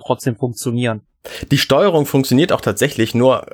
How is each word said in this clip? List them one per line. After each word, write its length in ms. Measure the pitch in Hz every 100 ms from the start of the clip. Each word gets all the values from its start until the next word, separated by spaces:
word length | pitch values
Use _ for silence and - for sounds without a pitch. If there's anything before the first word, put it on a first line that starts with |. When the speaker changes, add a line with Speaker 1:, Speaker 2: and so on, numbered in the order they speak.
Speaker 1:
trotzdem 320 | - 127 135 110
funktionieren. 680 | 123 117 123 120 120 110 - _ - - -
Speaker 2:
Die 80 | 143
Steuerung 480 | - 135 202 165 139
funktioniert 460 | 139 135 123 175
auch 100 | -
tatsächlich, 540 | - 98 131 - 113 117
nur 320 | 127 123 -